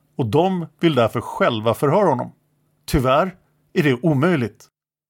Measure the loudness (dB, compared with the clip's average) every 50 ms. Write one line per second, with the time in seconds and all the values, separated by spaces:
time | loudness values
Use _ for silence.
0 | _ _ _ -6 -4 0 0 0 0 0 -2 -4 -8 -10 _ _ 0 0 2 2
1 | 0 0 0 -6 -8 -8 -4 -2 0 0 0 0 -2 -2 -2 0 0 0 2 2
2 | 2 2 0 -2 -6 -10 -14 _ _ _ _ _ _ _ _ _ _ -4 -2 0
3 | 2 2 2 2 0 0 -6 _ _ _ _ _ _ _ -4 0 2 2 0 2
4 | 0 0 0 2 2 2 2 0 -2 -4 -6 _ -20 _ _ _ _ _ _ _
5 | _